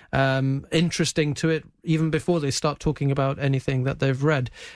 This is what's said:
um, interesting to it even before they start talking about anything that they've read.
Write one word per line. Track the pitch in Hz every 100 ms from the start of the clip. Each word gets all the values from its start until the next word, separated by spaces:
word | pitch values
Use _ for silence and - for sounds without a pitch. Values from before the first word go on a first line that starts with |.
| -
um, | 135 135 135 135 135 -
interesting | 160 170 - 156 - 147
to | 135 160
it | 156 - _
even | 170 160 160
before | 151 - 170
they | 143
start | - 151 143
talking | 156 143 139
about | 139 135 143
anything | 139 135 - 131
that | 131 135
they've | 135 131
read. | 147 147 123 - -